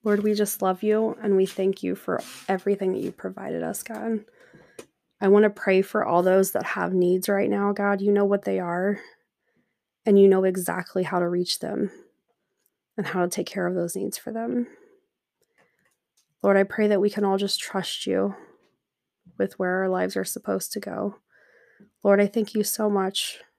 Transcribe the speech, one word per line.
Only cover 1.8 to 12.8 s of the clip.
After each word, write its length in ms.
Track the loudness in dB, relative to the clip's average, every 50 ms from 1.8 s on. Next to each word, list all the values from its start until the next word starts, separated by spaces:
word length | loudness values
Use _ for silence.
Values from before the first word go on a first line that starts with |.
| -4
you 120 | -6 -6
for 260 | -6 -4 -4 -4 -4 -6 -10 -18 -18 -6 -4
everything 460 | -4 -2 0 -2 -2 0 -2 -4 -2
that 80 | -2
you've 160 | -4 -6 -8 -8
provided 440 | -12 -12 -10 -10 -10 -8 -6 -6
us, 220 | -6 -6 -8 -10 -10
God. 400 | -12 -12 -8 -4 -4 -4 -4 -6 _ _ _ -20 _ _ -20 -20 _ _ -20 -20 _ _ _ _ _ _ _
I 80 | 4 6
want 140 | 8 8 6
to 60 | 4
pray 320 | 2 -2 0 2 2 2
for 220 | 2 2 0 -2 0
all 180 | 2 2 2
those 300 | 4 6 4 4 4 2
that 140 | 0 -4 -4
have 280 | -4 -4 -4 -4 0 2
needs 360 | 2 2 2 2 0 0 0
right 200 | 0 0 0 0
now, 220 | 0 0 0 0
God. 300 | 0 0 0 0 0 0
You 100 | 2 2
know 140 | 2 4 4
what 180 | 2 2 0 0
they 160 | -2 -2 -2
are, 400 | -2 -2 -2 -2 0 -2 -2 -2 -6 -18 -20 _ _ _ _ _ _ _ _ _ _ _ _ _ _ _ _ _ _
and 140 | 6 8 8
you 80 | 10 8
know 160 | 8 6 4
exactly 600 | 2 0 0 -4 -4 -4 -6 -6 -6 -4 -4 -4
how 160 | -2 0 -2
to 100 | 0 0
reach 300 | -2 -2 -2 -4 -6 -6
them 300 | -6 -6 -4 -4 -4 -6 -6 -14 -20 _ _ _ _ _ _ _ _ _ _ _ _ _ _ _